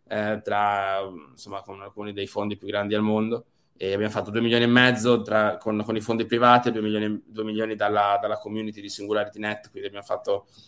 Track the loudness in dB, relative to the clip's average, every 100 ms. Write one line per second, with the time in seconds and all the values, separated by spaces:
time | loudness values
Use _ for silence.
0 | _ -4 -2 -4 -2 0 2 0 0 -2
1 | -6 -10 -18 -18 -14 -12 -12 -16 -16 -12
2 | -10 -8 -6 -4 -4 -6 -6 -4 0 0
3 | 2 2 0 -4 -8 _ _ _ -2 0
4 | 0 -2 -4 -2 2 4 6 8 6 6
5 | 4 2 2 2 2 0 -2 -2 -2 -4
6 | -2 -2 0 4 6 6 4 0 -2 -2
7 | -2 -4 -8 -8 -6 -4 -4 -2 0 2
8 | 4 2 0 -4 -6 -6 -6 -10 -12 -10
9 | -4 -2 -2 -6 -6 -6 -10 -12 -12 -12
10 | -8 -6 -2 -4 -6 -20